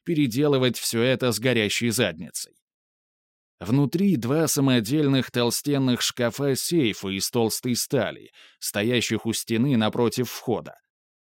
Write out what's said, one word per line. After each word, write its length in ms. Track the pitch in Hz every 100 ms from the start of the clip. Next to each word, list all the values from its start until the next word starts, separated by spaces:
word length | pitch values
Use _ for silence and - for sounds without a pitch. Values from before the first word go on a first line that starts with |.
переделывать 760 | - 160 143 113 147 135 127 117
всё 240 | - 117
это 280 | 123 127 127
с 60 | 107
горящей 520 | 127 120 104 - 117
задницей. 680 | 110 104 82 82 - - _ _ _ _ _ _ _ _ _ _ _
Внутри 560 | 90 135 139 170 202 151
два 300 | 113 151 160
самодельных 840 | - 135 123 104 151 143 135 117
толстенных 680 | 123 120 - 143 139 131 120
шкафа-сейфа 1080 | - - 120 - 143 127 - 170 120 95 98
из 200 | 95 -
толстой 460 | 120 110 - 131
стали, 560 | 117 - 135 95 65 53 - - _
стоящих 680 | - 104 107 123 - 113 117
у 60 |
стены 440 | 104 - 113 139 123
напротив 540 | 107 107 117 123 123
входа. 440 | - - 101 78 - _ _ _ _ _